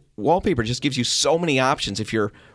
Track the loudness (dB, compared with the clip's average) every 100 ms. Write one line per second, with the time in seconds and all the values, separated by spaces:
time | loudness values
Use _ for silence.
0 | _ -4 0 2 2 0 -2 -2 -2 -2
1 | -2 0 2 2 2 2 2 0 -4 -4
2 | -2 -2 -2 -4 -20